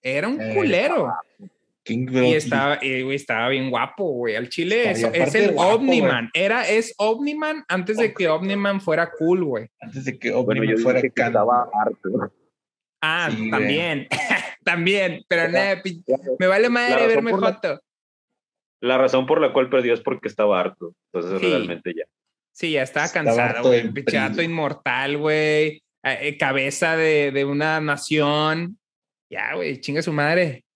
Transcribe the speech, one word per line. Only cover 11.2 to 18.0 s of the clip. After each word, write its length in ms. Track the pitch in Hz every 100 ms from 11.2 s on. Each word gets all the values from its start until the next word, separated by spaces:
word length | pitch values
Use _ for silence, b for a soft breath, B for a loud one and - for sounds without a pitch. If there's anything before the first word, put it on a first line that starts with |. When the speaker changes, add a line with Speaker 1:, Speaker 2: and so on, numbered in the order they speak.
| 120
Speaker 3:
estaba 380 | 117 107 123 123 107
harto. 520 | 107 - 92 101 98 _ _ _ _ _ _ _
Speaker 1:
Ah, 280 | 156 165 165
Speaker 2:
Sí, 60 | 110
güey. 120 | 110
Speaker 1:
también. 580 | 110 131 147 170 143 -
<laughs> 480 | - - 196 - -
También, 600 | 180 170 170 202 185 156 -
pero 180 | 170 165
Speaker 3:
O 40 |
sea, 100 | 175 196
Speaker 1:
nada, 80 | 190
pin-, 200 | 190 170 -
Speaker 3:
la, 120 | 131 139 127
Speaker 1:
me 80 | 185
vale 140 | 196
Speaker 3:
la 60 | 240
Speaker 1:
madre 240 | 240 240 247
Speaker 3:
razón 120 | 226
Speaker 1:
verme 220 | 220 226
Speaker 3:
por 100 | 196
la, 100 | 220
Speaker 1:
joto. 260 | 202 175 139 _ _